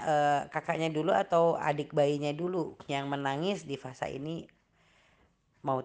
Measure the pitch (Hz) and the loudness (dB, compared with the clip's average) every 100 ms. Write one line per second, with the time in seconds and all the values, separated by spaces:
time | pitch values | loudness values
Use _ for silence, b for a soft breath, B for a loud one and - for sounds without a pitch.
0 | - 151 147 143 - 156 156 160 160 151 | 2 2 4 2 0 -4 -4 -2 0 0
1 | 160 196 196 170 170 151 151 147 147 151 | 2 2 4 4 4 4 0 -2 0 2
2 | 143 147 147 151 175 185 143 - - 139 | 2 2 -2 -2 -2 -2 -4 -6 -6 -4
3 | 139 143 139 139 185 190 156 139 127 127 | -2 -2 -2 -2 -2 -4 -6 -8 -8 -8
4 | 143 135 151 165 - _ _ b b b | -6 -6 -8 -8 -12 _ _ b b b
5 | b b b _ _ _ 143 131 | b b b _ _ _ -4 -4